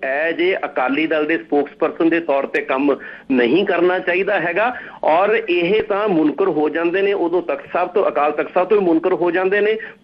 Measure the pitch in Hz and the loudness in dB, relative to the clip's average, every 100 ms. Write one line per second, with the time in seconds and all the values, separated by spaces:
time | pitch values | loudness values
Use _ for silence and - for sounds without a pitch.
0 | 135 139 160 165 180 190 147 143 127 139 | -4 -2 -2 0 0 0 -4 -2 -2 0
1 | 156 156 151 165 - 147 143 - 151 - | 0 0 0 -2 0 -2 -2 -2 -4 2
2 | 165 170 165 139 135 151 143 131 143 135 | 2 2 0 -2 0 -4 -2 0 0 0
3 | - - - 127 120 165 196 170 175 180 | -4 -14 -2 2 4 2 2 2 2 2
4 | 180 180 196 190 170 175 233 - - - | -2 -2 0 0 -2 0 -2 -4 -14 -4
5 | 151 165 202 202 - 175 170 220 220 196 | 2 4 4 0 0 0 2 0 0 -2
6 | 214 165 156 - 190 151 151 147 170 185 | 0 2 2 2 0 2 0 0 -2 0
7 | 196 202 170 180 170 139 - 170 175 214 | 0 0 0 -2 -2 -6 -4 -4 -2 0
8 | - 143 147 151 147 185 180 208 180 160 | 0 2 0 0 -2 -2 2 2 4 2
9 | 180 175 175 175 190 208 208 220 - - | 2 0 0 0 0 2 0 -2 -6 -10